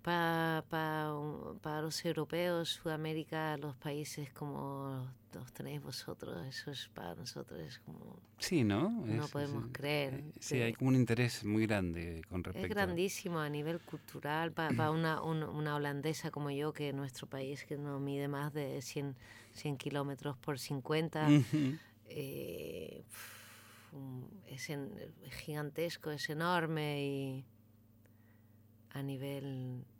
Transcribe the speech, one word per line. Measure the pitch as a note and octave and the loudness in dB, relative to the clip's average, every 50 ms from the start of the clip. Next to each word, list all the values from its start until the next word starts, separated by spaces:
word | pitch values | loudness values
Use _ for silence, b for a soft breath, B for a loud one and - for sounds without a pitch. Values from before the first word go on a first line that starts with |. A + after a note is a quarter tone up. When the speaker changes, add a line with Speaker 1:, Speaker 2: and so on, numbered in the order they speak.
Speaker 1:
pa-, | _ E3+ F3 F3 E3+ E3 E3 E3 E3 E3 D#3+ D#3+ D#3 - | _ 2 2 4 4 4 6 4 4 4 4 2 0 0
pa-, | - D#3+ D#3+ D#3 D#3 D#3 D#3 D3+ D3+ | 0 0 2 2 2 2 0 0 0
pa-, | D3 D3 D3+ D3 D#3 - - - - | -2 -2 -4 -4 -6 -8 -8 -10 -6
para | - D#3 D3+ D3+ D3+ | -4 -2 -2 0 -2
los | D#3+ D#3 - - | -2 -2 0 0
europeos, | F3 D#3 D#3+ D3+ C#3+ - E3 F3 F3+ F3 E3+ E3 D#3 | 0 2 2 0 0 2 2 2 4 4 2 2 0
Sudamérica, | - - - E3+ D#3 D#3 D#3 D#3+ D#3 D#3 D3+ - - D#3+ D#3 D#3 D3+ C#3+ | -2 -2 0 -2 0 0 0 0 0 -2 -2 -2 -2 0 0 0 0 0
los | C#3+ D3+ C3+ | -2 -4 -6
países | B2+ - D#3 C#3+ D3 D3+ C#3+ - - D3 C3+ - | -4 -4 -2 -2 -2 -4 -4 -6 -6 -8 -8 -6
como | - D3+ D3 C#3+ C#3+ C#3 C#3 C#3 C#3 C#3 C3+ C3+ C3 B2+ B2+ C3 - - - - | -6 -6 -4 -4 -4 -4 -4 -4 -4 -4 -4 -4 -4 -4 -6 -8 -12 -18 -14 -12
los | F2 B2 B2+ - | -12 -12 -12 -10
tenéis | - C3+ C3+ C#3+ D3 C#3 | -8 -8 -6 -6 -6 -8
vosotros, | C#3+ C3+ - - - - - - - - F2 - | -8 -8 -8 -6 -8 -8 -8 -6 -6 -6 -4 -6
eso | C3+ C3 - - - | -6 -6 -6 -6 -6
es | C#3+ B2+ - - - | -6 -6 -8 -10 -10
para | - - F2 E2+ | -8 -6 -6 -6
nosotros, | - - B2+ - - - - - D2+ | -6 -8 -8 -8 -8 -10 -8 -8 -10
es | - - - - | -10 -10 -12 -14
como | - - D#2 - - - B1 - - - - - | -14 -14 -14 -12 -12 -14 -16 -16 -18 -20 -10 -6
Speaker 2:
Sí, | - - F#3+ D#3+ A#2+ | -2 4 6 6 6
¿no? | G#2 G2+ G2+ D3+ G3+ A#3 A#3 F#3 | 8 6 6 4 4 2 0 0
Speaker 1:
no | A2 G#2+ A2+ D3 | 2 2 2 0
Speaker 2:
Es, | D3 | 0
Speaker 1:
podemos | - C#3+ C#3+ C#3+ C#3+ A2+ A2+ | 0 0 0 0 0 -2 -4
Speaker 2:
es, | A#2+ B2+ | -4 -6
Speaker 1:
creer | C3 C3+ C#3+ D3 D3 C#3+ C3+ C3 | -4 0 2 2 2 2 0 -2
Speaker 2:
eh, | C#3 C#3+ D3+ - - | -4 -6 -10 -12 -10
sí, | - - D3+ | -4 0 2
Speaker 1:
que | B2+ A#2 | 4 4
Speaker 2:
hay | A#2 A2+ | 4 2
como | - C3 C3 | 4 6 8
un | C3 | 8
interés | C3 B2 A2 A2+ A2 B2 A#2+ - - - | 8 8 8 8 6 6 4 4 0 2
muy | G#2 G#2 A2 A2 | 4 6 6 6
grande | A2 A2 G2+ F#2+ F2 E2 E2+ E2 E2+ E2+ E2 D#2+ - | 6 6 4 4 4 2 0 -2 -4 -4 -6 -8 -4
con | F#2 F2+ E2+ | -2 -2 -2
respecto | F#2 F2+ F2+ F#2+ | -2 -2 -2 -2
a | A2+ | 0
Speaker 1:
Es | G#3+ | 2
grandísimo | G3+ G3 F#3 F3 E3+ F3+ G3 - - - F#3 F3 D#3+ | 2 2 2 4 2 2 2 0 -2 -4 -2 0 0
a | D3+ D3 | 0 0
nivel | D3 D3 D3 D#3 E3 - | -2 -2 -2 -2 -2 -4
cultural, | - - - D3 - - - C#3+ C#3+ D3 D3+ D#3 E3 E3 D#3+ | -4 -8 -12 -10 -12 -10 -12 -6 -2 0 0 2 0 0 0
pa-, | - E3 D#3 D3 | 0 2 2 4
pa | A#2 D#3+ D3+ | 4 4 4
Speaker 2:
<clears throat> | D#3 D#3+ | 4 4
Speaker 1:
una, | E3 D#3+ D#3+ C#3+ | 4 4 2 2
un, | - D#3+ D#3+ D#3+ D#3 | 2 0 0 0 0
una | - - D3+ D3+ D3+ D3 | -2 -2 -2 0 0 2
holandesa | D3 D3 C#3+ C#3+ C#3+ C#3 D#3 D#3+ - - D#3+ | 2 0 0 0 0 0 0 0 0 -2 -4
como | - D3 D3 C#3+ | -2 -2 -2 -2
yo, | C#3 C#3 D3 D#3 D3+ | 0 0 0 -2 0
que | - D3 C#3+ C3+ | 0 -2 -2 0
nuestro | C#3 C#3+ C3+ - - - | -2 -4 -4 -6 -8 -10
país | - - C3+ C3+ C3+ C#3+ C3+ - | -8 -6 -6 -4 -4 -4 -6 -6
que | - D3+ | -6 -4
no | C#3+ C#3+ D3 C#3 C#3 | -4 -2 -2 -2 -2
mide | C#3 C#3 C#3 C#3 C#3+ C#3+ | 0 0 0 0 0 0
más | C#3+ C#3 C#3+ D3+ C#3+ | 0 0 -2 -2 -2
de | D3+ C#3+ C3+ C3+ C#3 | -2 -2 -2 -2 -4
cien, | C3 - - D3+ C#3+ C#3+ C3+ B B B B B B B B | -6 -4 -4 -2 -2 -2 -4 B B B B B B B B
cien | - - D3+ C#3+ | -6 -2 -2 -2
kilómetros | C3 - C#3+ C#3 C#3+ C#3 C#3 C#3 C3 - D3 C#3 - | -2 -2 -2 0 0 0 0 -2 -4 -4 -6 -6 -4
por | - - D3 B2+ | -4 -4 -4 -4
cincuenta, | - - D3 C#3 B2+ - D#3 D#3 D#3+ D#3+ - D#3 D3+ D3+ | -2 -2 -4 -4 0 2 2 2 2 2 2 4 8 10
Speaker 2:
Ujú. | D3 D3 B2+ - - D#3 D3 B2+ C#3+ E3 B B B - - | 10 10 8 6 4 2 4 2 0 -2 B B B -20 -20
Speaker 1:
eh, | - - D#3 C#3+ C3+ C#3 C#3 C#3 - E2+ - - - - F2+ D#2+ - - - - - | -12 -8 -6 -6 -6 -6 -6 -6 -6 -6 -6 -6 -8 -8 -8 -8 -10 -12 -14 -16 -16
pf, | B B B B B B B B B B B B B B B B B | B B B B B B B B B B B B B B B B B
un, | C#3+ C3+ C3+ B2+ B2+ B2 - - G3 - | -12 -10 -8 -8 -8 -10 -10 -14 -16 -16
es | - C3+ C3+ - - | -14 -10 -10 -6 -4
en-, | D#3 C#3+ C#3 - - - - - D#3+ - - | -4 -4 -4 -6 -8 -10 -12 -12 -14 -14 -14
es | C#3 - | -10 -10
gigantesco, | - - - D3+ D3+ D3 D3 D3 - E3 E3+ - - - D#3 | -10 -8 -6 -4 -4 -4 -4 -2 -2 -2 -2 -2 -4 -6 -6
es | D3+ C#3+ - - | -4 -2 -2 -2
enorme | D#3 D3+ E3 F3 F3+ F3 E3 D#3+ D#3+ D#3 D3+ D3 D3 C#3+ C#3+ | 0 0 2 4 4 4 4 2 0 0 0 0 0 0 0
y | C#3 C#3 C#3 C#3 C3+ C3 C3 C3+ - - - - - - - - - - - - b b b b b b b b b b b b - - - - - | 0 0 0 -2 -2 -4 -6 -8 -12 -20 -20 -20 -20 -20 -20 -20 -20 -20 -20 -20 b b b b b b b b b b b b -20 -20 -20 -20 -10
a | - C#3 C#3 | -6 -4 -2
nivel | C#3 C#3 B2+ C3+ C#3 C#3 C#3 C3+ C#3 C3+ C3 B2+ B2+ B2+ B2 B2 - - | -2 -2 -2 -4 -4 -4 -4 -4 -4 -4 -4 -4 -4 -4 -6 -8 -12 -16